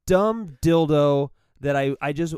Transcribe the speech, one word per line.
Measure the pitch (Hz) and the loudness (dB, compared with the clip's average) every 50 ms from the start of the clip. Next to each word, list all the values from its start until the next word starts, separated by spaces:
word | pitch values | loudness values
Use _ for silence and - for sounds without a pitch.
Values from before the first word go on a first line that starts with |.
| _ - | _ 0
dumb | 185 185 202 220 226 226 214 165 135 - | 2 2 2 0 -2 -4 -8 -12 -10 -2
dildo | - 165 165 165 165 147 151 147 147 143 143 139 143 135 - _ _ _ _ _ | 0 2 2 4 2 2 2 2 2 2 2 0 -2 -4 -8 _ _ _ _ _
that | 135 143 139 | -6 -4 -2
I, | 139 139 139 139 - | -2 -2 -2 -4 -4
I | - 147 147 | -6 -6 -4
just, | 147 170 165 156 | -4 -6 -6 -6